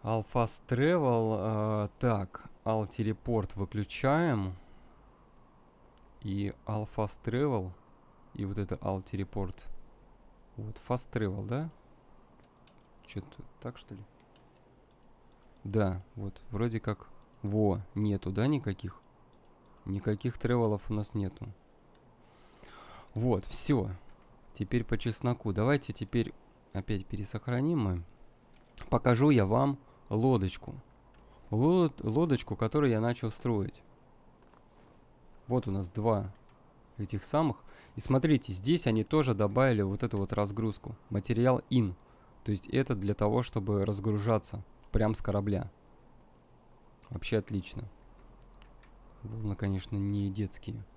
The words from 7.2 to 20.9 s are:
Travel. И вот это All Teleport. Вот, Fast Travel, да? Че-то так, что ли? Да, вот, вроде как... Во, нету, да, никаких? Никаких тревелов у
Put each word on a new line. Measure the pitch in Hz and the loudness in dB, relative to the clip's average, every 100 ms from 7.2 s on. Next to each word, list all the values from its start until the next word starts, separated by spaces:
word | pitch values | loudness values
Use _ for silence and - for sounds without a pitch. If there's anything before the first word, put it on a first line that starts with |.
Travel. | - 120 147 117 92 - - - - - - - | -4 0 0 0 -4 -12 -20 -20 -20 -20 -16 -8
И | 98 | -4
вот | 104 | -4
это | 95 - | -4 -4
All | 101 95 | -4 -4
Teleport. | - 98 95 98 107 - - - - - - - - - - - | -4 -6 -4 -4 -6 -8 -10 -10 -12 -20 -20 -20 -20 -20 -18 -12
Вот, | 107 - - | -12 -12 -4
Fast | 123 - | -4 -4
Travel, | 117 104 98 104 | -2 -2 -2 -4
да? | 123 160 - - - - - - - - _ - - _ - - | -4 -6 -10 -20 -20 -20 -20 -20 -20 -20 _ -20 -20 _ -20 -10
Че-то | 101 95 - - - | -10 -10 -16 -18 -12
так, | - - | -12 -12
что | - 98 | -16 -16
ли? | 104 - - - - - - - _ _ - - - - - - | -16 -20 -20 -20 -20 -20 -20 -20 _ _ -20 -20 -20 -20 -20 -14
Да, | 107 107 98 92 - 113 | -2 2 2 0 -8 -10
вот, | 98 - - | -10 -10 -8
вроде | 104 117 110 | -2 -2 -2
как... | - 104 - - - - | -4 -6 -10 -20 -20 -8
Во, | 101 107 104 107 92 - | -2 2 2 2 -4 -2
нету, | 107 98 - | 0 0 -2
да, | 95 127 | 0 0
никаких? | 151 107 95 92 - - - - - - - - - - | 0 -2 -6 -10 -14 -20 -20 -20 -20 -20 -20 -20 -16 -8
Никаких | 98 107 104 123 - | -4 -2 -2 -2 -2
тревелов | 117 123 113 104 | 0 2 2 0
у | - | -2